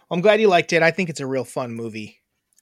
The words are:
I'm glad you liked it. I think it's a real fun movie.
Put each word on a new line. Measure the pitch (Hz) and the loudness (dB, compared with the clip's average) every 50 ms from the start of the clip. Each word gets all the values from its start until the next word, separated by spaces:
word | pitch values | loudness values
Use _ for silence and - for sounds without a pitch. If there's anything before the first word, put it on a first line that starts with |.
| _ - | _ -6
I'm | 165 180 | -4 0
glad | 175 214 208 214 | 2 4 4 4
you | 220 202 | 4 4
liked | 180 170 156 - 175 | 4 4 2 2 2
it. | 160 160 | 2 2
I | 165 | 2
think | 165 - 185 160 | 2 0 -4 -4
it's | 143 - | -4 -6
a | 139 | -6
real | 131 135 131 120 | -4 -4 -4 -4
fun | - - 143 127 120 113 | -4 -6 -8 -8 -6 -8
movie. | 117 117 113 107 110 107 104 _ _ _ _ _ _ _ _ _ _ | -8 -10 -10 -10 -10 -14 -14 _ _ _ _ _ _ _ _ _ _